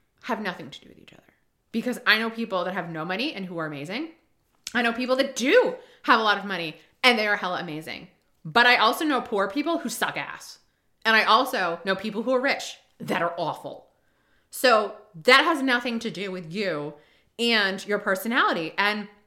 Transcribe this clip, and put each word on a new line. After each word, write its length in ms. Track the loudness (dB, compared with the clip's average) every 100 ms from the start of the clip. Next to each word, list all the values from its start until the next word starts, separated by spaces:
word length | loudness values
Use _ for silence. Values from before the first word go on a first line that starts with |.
| _ _
have 180 | -6 -6
nothing 280 | -4 -10 -14
to 120 | -18
do 80 | -20
with 100 | -20
each 140 | -20
other. 100 | -20 _ _ _ _ _
Because 280 | -6 -6 -4 2
I 100 | 2
know 120 | 2
people 340 | -6 -4 -4
that 100 | -4 -4
have 140 | -6
no 140 | -8
money 300 | -6 -4 -6
and 120 | -6 -8
who 120 | -8
are 80 | -8
amazing. 440 | -8 -8 -8 -10 -14 _ _ _ _ -6
I 100 | -2
know 100 | -2
people 240 | -2 -2 0
that 180 | 0 0
do 400 | 4 6 4 -2 -14 _
have 160 | 2 4
a 40 |
lot 140 | 4 0
of 80 | -2
money 320 | -6 -6 -10 _ _
and 160 | 4 6
they 80 | 2
are 80 | 0
hella 240 | -2 -4
amazing. 480 | -6 -8 -8 -12 -12 _ _ _ -2
But 200 | 4 6
I 120 | 6
also 260 | 4 2
know 180 | 0 0
poor 280 | -2 -2 -2
people 300 | -2 -2 -2
who 100 | -4
suck 280 | -4 -4 -4
ass. 420 | -10 -12 -16 -20 _ _ _ _
And 120 | 2 4
I 80 |
also 560 | 6 4 4 0 -2 -4 -4
know 100 | -4
people 260 | -4 -6
who 100 | -2
are 80 | 0
rich 360 | 0 -2 -4 -14 _ _
that 220 | -6 -2
are 120 | -2 -2
awful. 500 | -6 -6 -10 -16 -20 _ _ _ _ _ _
So 420 | 0 4 4 2 -8 -20 -4
that 200 | 6 6
has 200 | 6 2
nothing 340 | 2 0 -2 -6
to 120 | -6
do 200 | -8 -8
with 220 | -8 -10
you 400 | -6 -4 -4 -6 -12 _ _ _ -4
and 440 | 2 2 2 -2 -4
your 100 | -4
personality. 760 | -2 -2 -2 0 2 0 -4 0
And 300 | 0 0 -8 -16